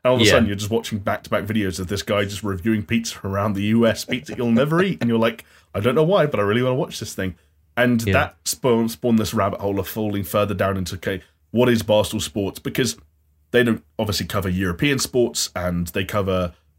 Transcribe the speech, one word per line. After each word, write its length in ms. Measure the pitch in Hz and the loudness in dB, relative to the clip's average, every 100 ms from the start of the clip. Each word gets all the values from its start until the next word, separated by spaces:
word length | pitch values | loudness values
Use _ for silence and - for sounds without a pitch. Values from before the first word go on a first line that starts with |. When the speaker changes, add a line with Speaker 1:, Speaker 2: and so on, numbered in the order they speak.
Speaker 1:
and 60 | 123 | 2
all 60 | 127 | 4
of 40 | |
a 40 | |
Speaker 2:
Yeah. 60 | 107 | 6
Speaker 1:
sudden 140 | 123 107 | 6 4
you're 80 | 98 | -2
just 140 | 101 | -2
watching 280 | 113 - 107 | -4 -4 -6
back-to-back 460 | 101 104 - 101 | -4 -4 -2 -4
videos 340 | 107 107 98 92 | -2 -2 -2 -4
of 100 | 90 | -6
this 140 | 98 | -4
guy 220 | - 104 | -2 0
just 180 | 101 101 | -2 -4
reviewing 400 | 104 92 110 110 | -6 -2 0 0
pizza 340 | - 117 113 - | 0 -2 -2 -8
around 280 | 98 98 107 | -6 -2 -2
the 100 | 98 | -2
U 220 | 104 113 113 | 0 4 4
S, 180 | 107 | 2
pizza 300 | - 123 - 113 | -4 -8 -8 -4
you'll 140 | 120 | 2
never 300 | 117 151 165 | 2 4 2
eat, 160 | 190 151 | 2 0
and 80 | 120 | 0
you're 80 | 113 | 2
like, 260 | 117 113 - _ _ | 2 -2 -14 _ _
"I 60 | 120 | -2
don't 140 | 117 | 2
know 100 | 143 | 2
why, 220 | 156 196 147 | 4 4 2
but 140 | 110 | 2
I 20 | |
really 200 | 101 117 | 2 2
wanna 120 | 127 131 | 2 0
watch 240 | 170 - | -4 -8
this 140 | 107 | -10
thing." 220 | - 95 - _ _ _ - | -8 -8 -8 _ _ _ 0
And 240 | 123 117 110 | 2 2 2
Speaker 2:
Yeah. 60 | |
Speaker 1:
that 220 | 127 151 - - | 2 0 -6 -8
spawned, 440 | - 131 117 113 | -2 2 2 0
spawned 280 | - 123 113 | -2 2 2
this 160 | 104 | 2
rabbit 260 | 110 98 - | 0 0 -2
hole 180 | 101 101 | -4 -4
of 80 | 90 | -4
falling 380 | 113 107 101 | -4 -4 -4
further 300 | 101 107 104 | -2 0 0
down 240 | 95 98 95 | 0 -2 -2
into, 160 | 90 95 | -6 -6
okay, 240 | 110 92 - _ _ | -6 -6 -10 _ _
what 180 | 113 123 | 2 4
is 140 | 117 | 4
Barstool 400 | 107 107 101 104 | 4 2 2 -2
Sports? 360 | - 107 98 - | -4 -4 -4 -6
Because 380 | - - 123 - _ _ _ _ _ | -6 -2 -4 -4 _ _ _ _ _
they 120 | 120 | 2
don't 220 | 120 110 _ - | 2 0 _ -6
obviously 260 | 104 - | -4 -4
cover 240 | 87 104 95 | -4 -4 -2
European 500 | 90 95 85 147 135 | -2 -2 0 0 0
sports, 520 | - 127 113 - - | -2 0 0 -2 -6
and 340 | 90 90 87 85 | -6 -4 -4 -4
they 180 | 98 95 | -4 -4
cover 480 | 107 95 92 87 - _ | -2 0 0 -2 -8 _